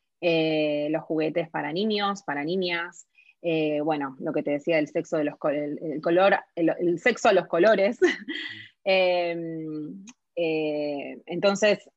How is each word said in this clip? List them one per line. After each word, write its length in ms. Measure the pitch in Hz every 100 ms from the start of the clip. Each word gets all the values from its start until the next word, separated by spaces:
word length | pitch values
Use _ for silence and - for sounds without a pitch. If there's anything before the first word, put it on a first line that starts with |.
| _ -
eh, 640 | 170 165 160 156 151 147 147
los 120 | 156
juguetes 460 | - 160 156 165 165
para 240 | 156 147
niños, 500 | 170 220 208 202 202
para 200 | - 143
niñas, 640 | 151 190 180 170 175 - - _ _ _
eh, 400 | 170 160 151 147
bueno, 340 | 151 147 139 135
lo 120 | 165
que 100 | 151
te 80 | 147
decía 240 | 143 156 160
del 100 | 147
sexo 300 | 170 156 160
de 60 | 147
los 120 | -
co-, 120 | 156
el, 300 | 147 147 147
el 200 | 160 147
color, 340 | 170 170 196 202 - -
el, 140 | 160 -
el 200 | 175 170
sexo 300 | 247 226 240
a 40 |
los 140 | 190 170
colores. 520 | 165 208 202 196 240
<laughs> 720 | 349 - - - - - - _
Em, 1200 | 196 190 180 175 175 170 165 160 156 151 151 196 202 - _ -
eh, 840 | 165 156 156 151 147 143 135 131 -
entonces, 600 | 175 196 196 214 - -